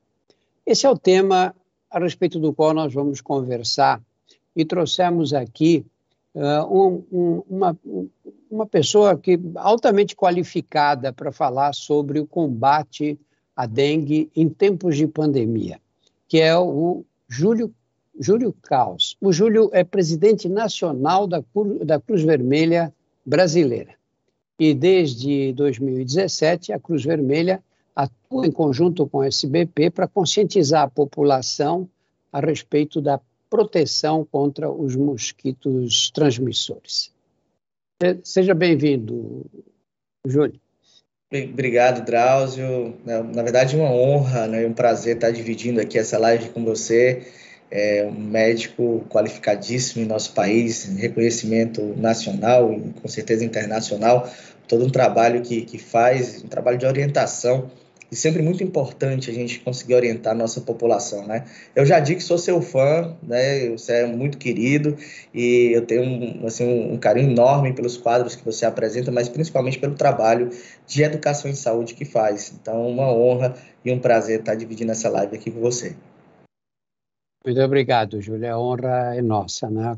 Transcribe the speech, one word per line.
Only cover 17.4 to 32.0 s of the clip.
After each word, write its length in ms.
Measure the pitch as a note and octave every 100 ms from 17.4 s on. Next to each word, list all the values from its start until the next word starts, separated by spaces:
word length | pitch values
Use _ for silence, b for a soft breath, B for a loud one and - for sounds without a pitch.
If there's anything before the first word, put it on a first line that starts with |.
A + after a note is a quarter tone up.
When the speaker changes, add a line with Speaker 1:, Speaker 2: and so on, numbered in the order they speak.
| F#3 A#3 A3+ - _ _ _ -
Speaker 1:
Júlio 360 | C#3 A3+ A#3+ -
Caos. 520 | - C3+ G#2+ F2 - -
O 100 | G3
Júlio 380 | D#3+ A3+ A3 G#3+
é 120 | F3+
presidente 640 | F3 G3+ E3 D#3+ G#3 G#3 F3
nacional 800 | G3 A3 - F3 C3 D3 F#3 G3+
da 160 | E3+
Cru-, 420 | - G3+ G3+ A#3+ D#3
da 140 | F#3
Cruz 240 | - G3+
Vermelha 680 | D#3 D3 B2 D3 E3 E3+ E3 - _ _
Brasileira. 720 | - D3 F#3 E3+ C#3+ A2+ - _ _ _ _ _ _ -
E 160 | D#3
desde 800 | C3 E3+ F#3+ D#3 A#2 C3+ C#3+ C3+
dois 240 | B2+ C#3+ A#2
mil 220 | C3+ B2+
e 40 |
dezessete, 680 | B2+ D#3 F#3+ - D#3 F3 -
a 60 | G#3
Cruz 240 | - D#3
Vermelha 600 | B2+ E3 C3 D3+ F3 F#3+ - _ _ -
atua 520 | C3+ - _ C4 C4
em 40 |
conjunto 560 | C#3 D#3 B2 F3 F3 C#3
com 120 | C#3+
o 40 |
S 220 | C3+ - C#3+
B 200 | D#3+ E3+
P 240 | - E3+
pra 180 | E3+ F3
conscientizar 760 | G3+ - - F#3 G3+ C#3 D#3
a 60 | C#3
população 1000 | - C#3 - C#3+ C3 B2+ - D3 F3 F#3 _